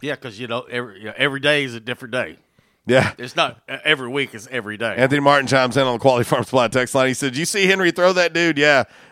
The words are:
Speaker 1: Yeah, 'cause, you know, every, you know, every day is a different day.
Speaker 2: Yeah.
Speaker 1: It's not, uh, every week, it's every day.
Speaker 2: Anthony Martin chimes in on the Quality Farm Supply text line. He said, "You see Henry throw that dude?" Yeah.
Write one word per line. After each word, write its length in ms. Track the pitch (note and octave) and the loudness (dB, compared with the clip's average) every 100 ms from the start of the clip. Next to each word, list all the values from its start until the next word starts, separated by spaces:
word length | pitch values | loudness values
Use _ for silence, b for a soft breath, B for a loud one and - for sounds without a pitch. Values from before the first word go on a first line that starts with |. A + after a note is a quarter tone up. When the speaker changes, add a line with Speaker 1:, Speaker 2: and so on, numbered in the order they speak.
Speaker 1:
Yeah, 160 | C#3+ C3 | -8 -8
'cause, 220 | B2+ G2+ | -10 -12
you 80 | A#2+ | -6
know, 140 | A#2 | -6
every, 360 | - B2 B2 F#2+ | -6 -8 -8 -12
you 60 | G#2+ | -12
know, 80 | B2 | -2
every 220 | C#3 C3+ | -2 0
day 220 | D3 D3 | 0 0
is 100 | C3 | -2
a 60 | A#2 | -8
different 300 | A2 B2 B2 | -10 -10 -6
day. 260 | B2 E2+ - _ _ _ _ - | -6 -6 -10 _ _ _ _ 2
Speaker 2:
Yeah. 260 | B2+ A2 - | 2 2 -4
Speaker 1:
It's 200 | B2 F3 | -6 -2
not, 260 | C#3 A#2 - | -2 -4 -14
uh, 100 | C3+ | -6
every 240 | D3+ D3 A#2+ | -2 -2 -2
week, 260 | C#3 C3 | -6 -6
it's 140 | A2 G#2+ | -10 -10
every 260 | B2+ G#2 G#2+ | -10 -8 -6
day. 180 | A2+ G2 | -6 0
Speaker 2:
Anthony 240 | C3 C#3+ | 0 2
Martin 260 | C#3+ C#3+ B2+ | 4 4 4
chimes 300 | C3+ B2+ C3+ | 2 2 0
in 80 | |
on 80 | C3 | 0
the 40 | A#2 | 2
Quality 240 | C3 B2 | 2 2
Farm 180 | A#2 B2+ | 0 -2
Supply 240 | G#2+ C3 A#2 | 0 2 2
text 260 | C3 B2 C3+ | 0 0 0
line. 100 | C3 | 0
He 60 | |
said, 220 | B2 C#3+ B2+ | 0 -4 -4
"You 80 | |
see 220 | E3+ G3+ F#3+ | -4 0 2
Henry 260 | F#3+ F3 | 2 0
throw 200 | E3+ F#3 | 2 2
that 180 | F3+ E3+ | 4 0
dude?" 260 | E3 E3+ C#3+ | 0 0 2
Yeah. 260 | D3 C3+ A2 b b | 4 4 2 b b